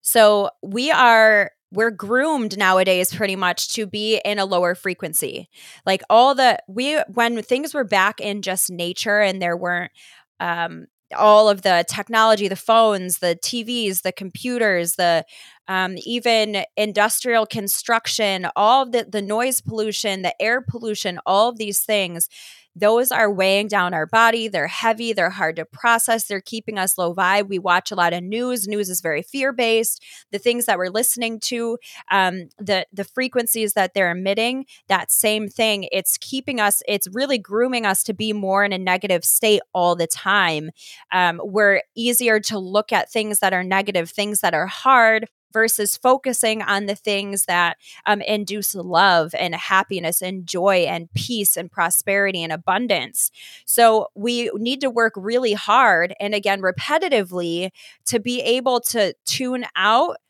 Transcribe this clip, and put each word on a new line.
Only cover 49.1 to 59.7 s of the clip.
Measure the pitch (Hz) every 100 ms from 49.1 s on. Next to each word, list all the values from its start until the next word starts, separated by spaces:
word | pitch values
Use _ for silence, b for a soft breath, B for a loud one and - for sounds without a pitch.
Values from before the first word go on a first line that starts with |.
| 175 160 -
and | 175
happiness | 165 - 190 202 190 165 175
and | 185 190 170
joy | 185 190 185 165
and | 175 165
peace | - - 240 196 -
and | 170
prosperity | - 170 - - 196 202 185
and | 165
abundance. | 175 170 190 247 180 123 - - B B B -
So | - 233 220 -
we | - 214 240 240
need | - 233 269
to | 269
work | 233 226
really | 202 190 240 254
hard | 208 - 226 247 175 175 -
and, | 202
again, | 208 202 196
repetitively | 190 180 - 311 370 254 185 180 175 170 185 B B B -
to | 240
be | 214 247
able | 220 233 254 247
to | 240 233 196 - -
tune | - 254 254 -